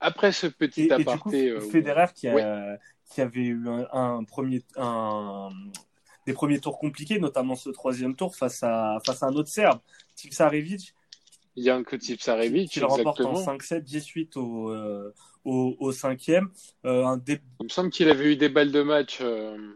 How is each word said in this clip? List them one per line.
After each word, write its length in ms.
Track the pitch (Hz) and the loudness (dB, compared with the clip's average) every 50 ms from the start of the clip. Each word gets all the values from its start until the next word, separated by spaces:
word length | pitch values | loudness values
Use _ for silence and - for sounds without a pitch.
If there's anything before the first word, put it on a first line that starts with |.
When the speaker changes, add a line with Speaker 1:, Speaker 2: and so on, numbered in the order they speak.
Speaker 1:
après 320 | - 165 165 - - 202 185 | -2 -2 0 4 2 2 2
ce 140 | - - | 2 -2
petit 360 | 165 135 _ 160 139 - - 156 | -4 -2 _ -2 -2 0 2 4
Speaker 2:
Et, 40 | |
et 60 | 160 143 | 4 4
Speaker 1:
aparté, 540 | 127 156 135 123 117 - 208 175 139 131 | 4 4 2 0 -2 -2 -2 0 2 2
Speaker 2:
du 80 | 127 117 | 2 0
coup, 100 | 107 107 | -2 -6
Speaker 1:
euh, 40 | 107 | 2
Speaker 2:
Federer 360 | 107 165 151 143 143 156 175 - - | 2 2 2 4 4 4 4 4 2
qui 140 | - - 123 | -4 -2 2
a, 60 | 117 | 2
Speaker 1:
ouais. 440 | 113 107 107 104 104 101 101 104 104 - - _ _ _ _ | 2 2 2 -2 -4 -6 -8 -10 -12 -14 -20 _ _ _ _
Speaker 2:
qui 120 | - - 131 | -4 -2 -2
avait 180 | 127 120 127 | -2 0 -2
eu 260 | 123 120 120 117 117 | -2 -2 -2 -2 -4
un, 220 | 120 117 120 123 - - | -4 -4 -4 -4 -4 -2
un 320 | 131 127 123 123 117 113 | -2 -2 -2 -2 -4 -6
premier, 380 | - - - 139 131 127 127 - _ - | -8 -8 -6 -4 -2 -2 -4 -6 _ -8
un, 720 | 135 127 120 117 113 113 107 107 107 104 101 98 98 98 98 95 95 98 101 98 - - _ _ _ _ _ _ _ _ | -6 -4 -4 -2 -2 -2 -2 -4 -4 -6 -8 -8 -10 -10 -12 -12 -14 -16 -16 -18 -18 -20 _ _ _ _ _ _ _ _
des 80 | 135 127 | -8 -4
premiers 260 | - 151 143 147 139 | -2 0 0 0 0
tours 180 | - 151 - - | -2 -6 -8 -4
compliqués, 400 | 156 147 127 - 151 147 220 214 | -6 -6 -6 -8 -6 -4 -2 0
notamment 380 | 175 151 - 131 127 131 131 | 0 0 0 -2 -2 -2 -4
ce 140 | 127 - 135 | -6 -8 -12
troisième 440 | 127 - - 131 127 123 127 127 135 | -12 -6 -4 -4 -2 -2 -2 -4 -2
tour 220 | - 190 - - | -2 -4 -6 -4
face 260 | - 135 127 127 - - | -2 -4 -4 -2 -2 -2
à, 360 | 117 113 113 110 107 107 110 - | 0 0 0 0 0 -2 -2 -2
face 160 | - 127 - 143 | -2 -2 0 -2
à 40 | |
un 80 | 131 135 | 0 0
autre 140 | 147 151 - | 0 -2 -2
Serbe, 320 | - - 214 175 127 117 - _ _ - - _ _ | -2 2 4 4 4 4 0 _ _ -20 -20 _ _
Tipsarevic. 800 | - - 143 - - 165 151 147 151 151 165 202 202 180 - _ _ _ _ - _ _ _ - _ _ _ _ | -20 -18 -16 0 4 4 4 4 2 -2 -4 -8 -8 -10 -14 _ _ _ _ -20 _ _ _ -20 _ _ _ _
Speaker 1:
Janko 400 | 127 123 127 127 127 120 - 139 | 0 2 2 2 2 0 -6 -8
Tipsarevic, 720 | 123 - - 123 113 - - 117 110 113 117 120 170 196 - | -8 -6 -8 -8 -6 -2 0 0 2 2 2 2 0 0 0
Speaker 2:
Qui, 60 | - | -2
qui 60 | 151 | -2
le 60 | 139 | 2
remporte 340 | 135 135 135 117 147 143 - | 2 2 2 2 0 0 0
en 100 | 127 127 | 0 0
Speaker 1:
exactement. 140 | 131 180 190 | 0 -2 -2
Speaker 2:
cinq 180 | 147 139 139 - | -4 -6 -6 -6
sept, 220 | - 170 170 156 | -6 -6 -6 -6
dix-huit 520 | 127 139 151 151 - - 165 160 160 - | -6 -8 -8 -8 -6 -8 -8 -8 -6 -6
au, 340 | 139 127 120 117 113 110 110 | -6 -6 -6 -6 -6 -6 -6
euh, 440 | 110 110 107 107 104 101 101 104 107 _ - _ _ _ _ | -6 -6 -6 -6 -8 -8 -10 -12 -16 _ -20 _ _ _ _
au, 280 | 131 131 131 131 127 127 - | -2 0 0 0 0 -2 -2
au 140 | 135 135 131 | -4 -4 -4
cinquième. 580 | - - 135 131 131 - - 160 180 196 185 - - - - _ _ - | -2 -4 -4 -4 -4 0 4 4 4 4 2 -6 -14 -20 -20 _ _ -2
Euh, 220 | 127 127 127 127 | 0 2 2 4
un 100 | 127 131 | 2 0
dé- 240 | 127 123 131 185 - - - - _ | -2 -2 -2 -4 -4 -4 -14 -14 _
Speaker 1:
Il 40 | 117 | -12
me 40 | 110 | -6
semble 180 | - 180 180 185 | -2 -2 -2 -2
qu'il 220 | - - 175 156 | 2 4 6 6
avait 200 | 151 135 143 151 | 6 6 6 4
eu 60 | 151 | 4
des 140 | 135 147 147 | 6 4 4
balles 220 | 135 151 147 143 135 | 6 4 4 6 4
de 100 | 147 143 | 2 2
match, 360 | 147 151 147 139 - - - 127 | 4 4 2 2 0 -4 -4 -4
euh, 340 | 120 117 110 107 110 107 107 107 104 104 | -2 -2 -2 -4 -8 -10 -12 -14 -16 -18